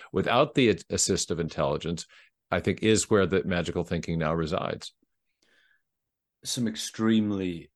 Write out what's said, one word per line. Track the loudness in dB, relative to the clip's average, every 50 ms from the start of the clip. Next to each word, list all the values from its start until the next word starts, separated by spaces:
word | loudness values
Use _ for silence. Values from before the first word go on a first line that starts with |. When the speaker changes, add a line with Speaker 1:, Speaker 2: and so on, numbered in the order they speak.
| -10 -4
Speaker 1:
without | -2 -2 0 2 4 2 2 2 2
the | 4 4 4
a-, | 4 2 -2 -4
assist | -2 0 0 2 0 0 0 -2
of | -4 -4
intelligence, | -4 -4 -2 -2 0 0 0 -2 -4 -4 -6 -6 -8 _ -18 -20 -20 _ _ _ _ -4
I | -4 -2
think, | 0 0 -2 2 2
is | 4 4 4 4 4
where | 4 4 4
the | 4 2 0 0
magical | 0 -2 -2 -2 -2 -4 -4 -4
thinking | -2 -4 -4 -4 -4 -2 -2
now | 0 0 0
resides. | -2 -2 -2 -2 -4 -4 -4 -6 -8 -10 -16 _ _ _ _ _ _ _ _ _ _ _ _ _ _ _ _ _ _ _ _ _ _ _ _ _ _ _ _ _ _ -10
Speaker 2:
Some | -6 -4 -2 -2
extremely | -2 -4 -6 -8 -8 -4 0 2 4 4 4 4 2 0 -2 -2 -4 -4 -8 -10 -16 _